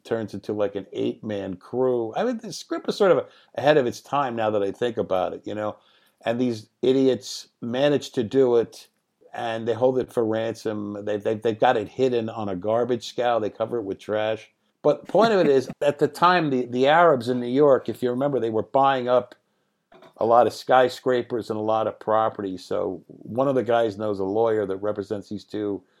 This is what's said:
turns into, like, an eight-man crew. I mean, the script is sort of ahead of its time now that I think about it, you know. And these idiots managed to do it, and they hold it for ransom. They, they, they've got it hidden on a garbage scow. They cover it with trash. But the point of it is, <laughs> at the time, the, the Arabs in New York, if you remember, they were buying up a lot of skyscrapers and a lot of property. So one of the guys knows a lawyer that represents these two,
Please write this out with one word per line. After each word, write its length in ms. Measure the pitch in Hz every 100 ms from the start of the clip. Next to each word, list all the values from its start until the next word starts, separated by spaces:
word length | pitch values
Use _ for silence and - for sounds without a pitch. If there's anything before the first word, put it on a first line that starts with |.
| -
turns 280 | 113 107
into, 200 | 101 -
like, 220 | 104 101 101
an 120 | 92
eight-man 640 | 113 117 120 113 101 95 92
crew. 560 | - 123 127 123 113 135
I 80 |
mean, 140 | 220 233
the 160 | 220
script 340 | 156 - 330 320
is 80 | -
sort 160 | 196
of 160 | 143 - - _ -
ahead 220 | 135 156
of 80 | 120
its 140 | 104
time 360 | - 139 135 117
now 140 | 110
that 120 | 107
I 80 | 98
think 260 | 92 120 113
about 360 | 98 92 87
it, 120 | 90 -
you 80 |
know. 220 | 104 107 - _ _ _ _
And 180 | - 117
these 300 | 127 110 110 _
idiots 680 | 123 131 131 120 - - - _
managed 540 | 120 120 147 143 - -
to 80 |
do 320 | 110 131 131 117
it, 320 | 113 - - _ _ _ _
and 340 | 113 117 113 113
they 60 |
hold 260 | 110 127 131
it 140 | 117
for 120 | - 113
ransom. 800 | 110 113 110 110 107 104 104
They, 140 | 104 104
they, 180 | 104 110
they've 240 | 117 107
got 160 | 127 120
it 140 | 101
hidden 400 | - 131 120 113
on 180 | 113 104
a 80 | 92
garbage 500 | 98 113 120 123 -
scow. 340 | - 120 117
They 100 | 104
cover 300 | - 110 120
it 40 |
with 160 | 98 92
trash. 500 | - 107 107 110 - _ _ _
But 240 | 151 143 -
the 60 |
point 220 | 175 226
of 80 | 202
it 80 | 156
is, 200 | 135 123 -
<laughs> 60 |
at 180 | 147 143
the 80 | 147
time, 420 | - 170 180 156
the, 160 | 127 123
the 200 | 123 135
Arabs 400 | 160 170 135 117
in 140 | 123
New 60 | 120
York, 420 | 127 147 123 -
if 120 | 110
you 100 | 127
remember, 280 | 123 143 131
they 100 | 113
were 140 | 110
buying 460 | 104 135 135 131 123
up 260 | 123 - - _ _ _ _ _ - - -
a 80 | 110
lot 220 | 117 110
of 60 |
skyscrapers 960 | - - 131 127 - 131 123 113 120 101
and 100 | 107
a 20 |
lot 260 | 107 110 107
of 120 | -
property. 560 | - 107 110 110 98 90
So 480 | - 98 92 92 -
one 420 | - - 107 135
of 60 | 131
the 80 |
guys 340 | 110 117 113 98
knows 220 | 107 98
a 40 |
lawyer 420 | 95 104 113 107 98
that 120 | 95
represents 500 | 104 104 95 104 95
these 160 | 104
two, 400 | - 104 104 98 - _